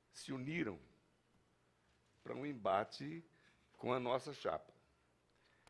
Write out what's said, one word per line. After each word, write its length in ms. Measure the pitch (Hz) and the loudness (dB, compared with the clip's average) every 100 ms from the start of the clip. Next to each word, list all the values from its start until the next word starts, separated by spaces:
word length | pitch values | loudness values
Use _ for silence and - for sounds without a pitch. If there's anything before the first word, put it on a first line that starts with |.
| _ | _
se 220 | - - | -16 -8
uniram 460 | 135 131 170 117 82 - - _ _ _ _ _ _ _ _ _ _ _ _ | -6 -2 0 0 -4 -10 -20 _ _ _ _ _ _ _ _ _ _ _ _
para 120 | - 123 | -6 -4
um 100 | 143 | -4
embate 800 | 127 98 95 107 - 139 165 - _ - - _ - | 0 4 4 4 -4 -6 -8 -12 _ -20 -20 _ -6
com 160 | 117 | 0
a 60 | 127 | 2
nossa 340 | 123 127 151 | 4 2 0
chapa. 400 | 135 101 78 - - _ _ _ _ _ _ _ _ | -2 0 -2 -4 -20 _ _ _ _ _ _ _ _